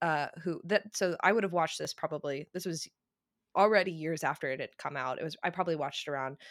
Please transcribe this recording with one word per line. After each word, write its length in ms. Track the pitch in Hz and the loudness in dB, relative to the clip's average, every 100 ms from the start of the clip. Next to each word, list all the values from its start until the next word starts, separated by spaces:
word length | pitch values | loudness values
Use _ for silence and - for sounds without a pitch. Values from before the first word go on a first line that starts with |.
uh, 280 | 170 151 147 170 | 0 2 0 -4
who, 180 | 175 160 170 | -4 -4 0
that, 300 | 208 214 - | 0 0 0
so 200 | 180 170 | 0 4
I 100 | 185 | 4
would 100 | 220 | 4
have 100 | 196 | 2
watched 260 | 175 160 - | 2 0 -2
this 140 | 170 | -6
probably, 540 | - 156 156 143 139 - | -4 -4 -4 -4 -4 -6
this 120 | 180 180 | -6 -4
was 220 | 160 - _ _ _ _ _ _ - | -4 -8 _ _ _ _ _ _ 4
already 340 | 214 214 185 | 6 6 4
years 320 | 160 156 160 | -2 -2 0
after 260 | 143 151 139 | 0 0 -2
it 80 | 131 | -4
had 160 | 127 - | -6 -8
come 200 | 143 143 | -6 -2
out. 220 | 127 - | -2 -2
It 40 | 160 | -6
was, 120 | - | -4
I 60 | 175 | -2
probably 240 | 170 175 156 | 0 0 0
watched 300 | 139 - - | -2 -4 -4
around 280 | 143 131 143 - | -2 -4 -6 -14